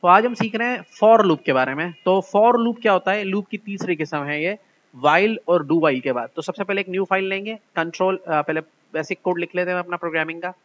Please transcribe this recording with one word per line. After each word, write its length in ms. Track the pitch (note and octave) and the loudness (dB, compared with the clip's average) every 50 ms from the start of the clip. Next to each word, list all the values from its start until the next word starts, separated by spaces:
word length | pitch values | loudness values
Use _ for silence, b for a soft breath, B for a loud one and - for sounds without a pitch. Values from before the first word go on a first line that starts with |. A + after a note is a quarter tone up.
तो 60 | - F3 | 6 8
आज 180 | F3+ G3+ A3 | 6 6 6
हम 80 | B3 A#3+ | 2 -2
सीख 200 | - A3+ A3 G3+ | -4 -6 -4 -4
रहे 140 | A3 A#3 A#3+ | -4 -4 -4
हैं 160 | B3 A#3 F3 | -4 -6 -8
for 420 | _ - - G#3+ G#3+ A3+ A3+ G#3 | _ -4 2 6 6 8 8 6
loop 160 | F#3+ D#3+ C#3+ | 4 2 0
के 100 | - - | 0 0
बारे 220 | C#3 B2+ C3 B2+ C3+ | 2 2 0 0 -2
में। 180 | D3 D#3+ F3 | -6 -6 -8
तो 320 | E3 _ _ F#3 F#3 F#3+ F#3 - - | -8 _ _ 0 0 0 0 0 0
for 300 | G3+ G#3+ A#3 A#3+ A#3 A#3 | 2 4 4 4 2 0
loop 160 | A#3 A#3 A#3 | -2 -4 -2
क्या 100 | A#3 A3 | 0 2
होता 200 | G3 F#3 F3+ F#3+ | 2 2 2 0
है? 120 | F#3+ G#3+ G3+ | -2 -2 -2
loop 220 | F#3+ F#3+ G#3 G3 | -4 -4 -4 -4
की 120 | _ - G3 | _ -12 -12
तीसरी 380 | _ G#3 G3+ F#3+ F3 E3+ F3 | _ -10 -10 -10 -4 -6 -4
किस्म 260 | D3+ D#3 D3 - D3+ C#3+ | -4 -4 -6 -6 -6 -6
है 200 | C#3+ D3 D3 D#3 | -6 -6 -4 -4
ये, 140 | F3+ G#3 G#3+ b b b b _ _ _ B2 B2+ | -4 -6 -6 b b b b _ _ _ 0 2
while 320 | D3 D3+ E3+ G3 G#3+ A3 G3+ _ - | 4 4 4 4 2 -2 -4 _ 0
और 180 | F3 F3 D3+ | 0 0 2
do 120 | C#3 D#3 E3+ | 2 0 2
while 220 | D#3+ D#3 C3+ B2+ | 4 2 0 0
के 120 | B2 C#3 | -2 -2
बाद। 180 | B2+ B2 A#2 - _ | -4 -4 -4 -8 _
तो 60 | E3 | -10
सबसे 220 | D#3 - F3+ - G3+ | -8 -8 -6 -8 -6
पहले 160 | F#3 G3+ G3 | -4 -4 -4
एक 80 | G3 F#3+ | -4 -4
new 160 | F3+ F#3+ F#3+ | -4 -4 -2
file 200 | - F#3+ F#3+ G3 | 0 -2 -2 -2
लेंगे, 340 | F#3+ F#3+ G3 G3+ G#3+ A3 G#3 _ _ _ | -4 -6 -6 -8 -10 -12 -14 _ _ _
control, 400 | - E3 E3+ E3 - F#3 F#3+ F#3+ | -4 -4 -4 -2 -2 -2 -2 -2
अ, 260 | F#3 - F3 D#3+ D3+ | -4 -4 -2 -2 -2
पहले 180 | D3 - D#3 D#3+ | -2 -2 -4 -6
बेसिक 600 | D#3 _ _ _ _ _ - D#3 D#3 - F#3 _ _ | -6 _ _ _ _ _ -8 -8 -6 -6 -8 _ _
code 140 | F3+ F3 E3+ | -4 -4 -4
लिख 160 | E3+ E3+ - | -6 -6 -4
लेते 160 | F3+ F3+ F3+ | -4 -4 -2
हैं 80 | F3+ F3+ | -4 -6
अपना 180 | F3 F3 F3 | -6 -6 -8
programming 460 | F3 - E3+ D#3 E3 D#3 D#3+ E3 E3+ | -8 -6 -4 -4 -4 -4 -4 -6 -10
का। 80 | E3+ F3+ F3+ _ | -10 -12 -12 _